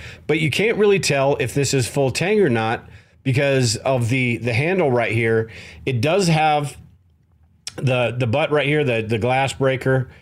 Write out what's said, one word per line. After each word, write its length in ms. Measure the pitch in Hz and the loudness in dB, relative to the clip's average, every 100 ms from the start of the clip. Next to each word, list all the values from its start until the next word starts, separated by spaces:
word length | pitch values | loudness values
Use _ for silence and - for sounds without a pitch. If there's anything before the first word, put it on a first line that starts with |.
| - - - | -14 -20 -4
But 140 | 156 | 0
you 100 | 156 | 0
can't 280 | - 208 190 | 0 0 2
really 200 | 208 196 | 2 2
tell 380 | 151 139 135 143 | 2 0 2 0
if 180 | 127 | -2
this 180 | 143 131 | -2 0
is 140 | 139 123 | 0 -2
full 240 | - 135 | 0 -2
tang 300 | - 170 214 | 0 0 2
or 80 | 175 | 2
not 400 | 113 110 117 - - - _ | 2 0 -4 -6 -20 -20 _
because 540 | - 131 139 135 123 110 | -2 0 2 2 2 0
of 320 | - 131 117 | 0 0 0
the, 300 | 135 123 113 | 0 0 -2
the 140 | 117 | -2
handle 380 | 113 156 190 151 | -2 0 0 2
right 220 | 120 110 | 2 0
here. 380 | 113 117 113 113 - - - - | 0 2 0 0 -8 -20 -10 -4
It 140 | 123 | -2
does 260 | 135 185 180 | 0 2 2
have 500 | 160 156 147 143 - - _ _ _ _ _ _ _ - - | 2 2 2 -2 -10 -20 _ _ _ _ _ _ _ -18 -4
the, 380 | 131 127 117 123 | -2 0 0 -2
the 80 | 127 | -2
butt 240 | 139 156 | 0 0
right 160 | 147 139 | 0 2
here, 160 | 151 | 0
the, 200 | 135 113 | 0 -2
the 160 | 107 117 | -2 -2
glass 340 | 117 127 135 | 0 0 -2
breaker 580 | - 135 131 131 131 123 - | 0 -2 0 0 0 -2 -10